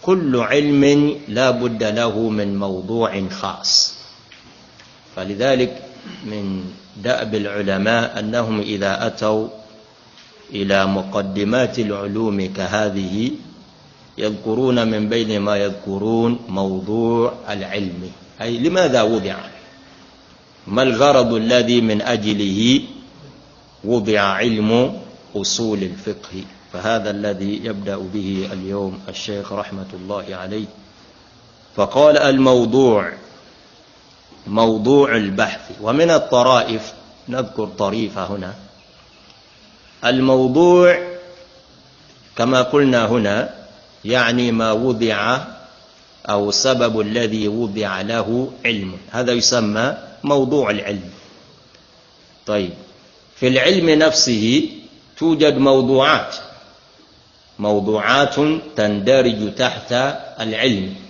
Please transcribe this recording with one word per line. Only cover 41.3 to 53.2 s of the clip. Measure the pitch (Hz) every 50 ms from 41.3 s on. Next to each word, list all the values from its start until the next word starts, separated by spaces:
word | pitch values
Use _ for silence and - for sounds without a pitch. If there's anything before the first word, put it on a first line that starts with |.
| - - - - - - - _ - - - - _ _ - _ - _ - - _
كما | - 117 123 131 127
قلنا | 123 127 - 143 143 135 127 120 113
هنا | 104 117 123 107 101 101 110 - - - - - - - - - - - - -
يعني | 104 120 127 120 117 120 123 123 120
ما | 113 113 113 113
وضع | 107 107 120 131 123 110 117 113 107 101 104 110 123 135 - - - - - - - - - - - - - _ - - - -
أو | 104 101 101 104
السبب | 101 - - 131 131 120 120 117 110 110
الذي | 107 104 107 120 117 110 107 110 107 104
وضع | 104 117 120 107 98 110 107 98 95 95
له | 98 101 113 117 107 104 117 123 131 135 - - -
علم، | 120 117 104 98 92 90 - - -
هذا | - 113 127 120
يسمى | 123 120 - - 127 120 110 104 104 107 117 135 - - - - - - -
موضوع | 143 143 139 135 127 143 147 127 104
العلم. | 104 101 95 95 104 98 90 90 - - - - - - - - - - _ _ _ - _ _ _ _ _ _ _ _ _ _ _ - _
طيب، | - 107 104 98 87 85 - - - - - - - _ _